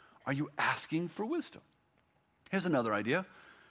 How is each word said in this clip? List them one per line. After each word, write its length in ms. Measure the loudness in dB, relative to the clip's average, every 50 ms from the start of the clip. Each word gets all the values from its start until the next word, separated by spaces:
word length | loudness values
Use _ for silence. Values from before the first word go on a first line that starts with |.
| -20 -20 -20 -10 -4
are 80 | -2 -2
you 180 | -2 -2 -2 -2
asking 520 | -2 0 0 0 -2 -2 -2 -2 -2 -2 -2
for 180 | -4 -6 -4
wisdom? 340 | -2 -2 -2 -4 -6 -10 -18 -20 _ _ _ _ _ _ _ _ _ _ _ _ _ _ _ -8 -4
Here's 160 | -2 -2 2
another 280 | 2 2 4 4 4 2
idea. 320 | 2 2 2 2 2 0 -2 -10 -20 -20 -20 -20 -20 -20 -20